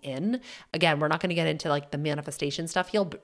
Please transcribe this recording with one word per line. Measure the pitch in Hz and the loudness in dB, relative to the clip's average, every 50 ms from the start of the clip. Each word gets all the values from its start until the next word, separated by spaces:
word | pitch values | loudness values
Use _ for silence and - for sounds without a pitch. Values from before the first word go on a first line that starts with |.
| - | -10
in. | 143 127 131 175 214 247 254 - - - - - - | -8 -4 -2 0 0 0 -2 -4 -10 -16 -18 -10 -6
Again, | - - 175 165 151 147 | 0 4 4 4 4 4
we're | 151 151 | 4 2
not | 156 160 | 2 0
gonna | - 180 175 | 0 0 0
get | 170 160 160 | 2 2 2
into, | 156 156 - 165 | 0 0 0 0
like, | 143 147 143 - | 0 0 0 -2
the | - 143 | -4 -2
manifestation | 151 151 147 147 147 156 143 - 147 143 139 - 165 165 | 0 0 -2 -2 -4 -6 -4 -4 -2 -2 -2 -4 -4 -2
stuff | - 185 185 - | 0 -2 0 2
here, | - 214 196 165 - - | 2 2 2 0 -4 -10